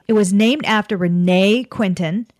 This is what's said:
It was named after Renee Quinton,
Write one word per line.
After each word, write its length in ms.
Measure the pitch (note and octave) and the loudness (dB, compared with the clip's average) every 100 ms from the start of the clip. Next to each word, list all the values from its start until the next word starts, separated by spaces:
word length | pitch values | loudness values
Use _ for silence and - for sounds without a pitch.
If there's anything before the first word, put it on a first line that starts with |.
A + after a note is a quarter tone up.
| - | -2
It 60 | |
was 180 | G#3+ F#3+ | 0 2
named 320 | G3+ A3+ D4 - | 2 2 0 -2
after 300 | G#3+ G#3 G3+ | -2 -2 -2
Renee 680 | F3 F3 F3 F3+ G3 A#3 B3 | 0 0 2 2 2 0 -2
Quinton, 600 | - G3 F3+ E3 G3 A#3 _ | -4 -4 -2 -4 -4 -8 _